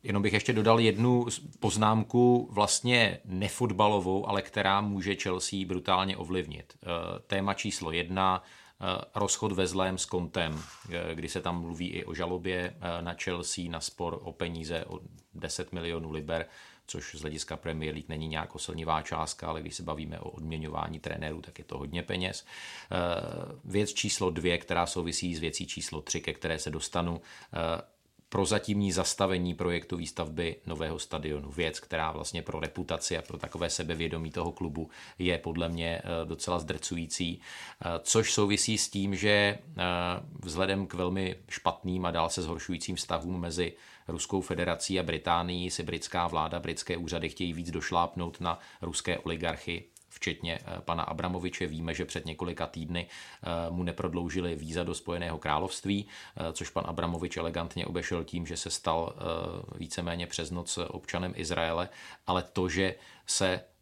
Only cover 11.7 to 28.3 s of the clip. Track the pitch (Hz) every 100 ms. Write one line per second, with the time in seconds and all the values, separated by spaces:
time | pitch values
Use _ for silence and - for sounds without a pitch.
11.7 | 80 87 85 - 82 87 90 90 90 90
12.7 | - 87 85 85 85 - 87 87 - 87
13.7 | 85 - - 85 82 82 78 87 82 78
14.7 | 82 82 85 90 - _ 87 82 - 76
15.7 | 87 85 82 80 78 76 82 80 - -
16.7 | - - - - 78 76 78 - 76 82
17.7 | 78 78 76 76 78 78 78 80 - -
18.7 | 78 80 80 78 80 78 - 80 80 78
19.7 | - 80 78 78 80 78 76 80 80 78
20.7 | 78 80 80 78 78 78 78 - - -
21.7 | 67 71 85 87 92 92 - - - -
22.7 | - - 95 87 85 - 82 85 - -
23.7 | 98 104 - 104 - 92 85 87 85 -
24.7 | 87 87 - 85 82 90 82 80 - 90
25.7 | - - 78 - 82 82 76 82 80 -
26.7 | 78 - 92 87 82 - - - - 82
27.7 | 82 - _ _ _ _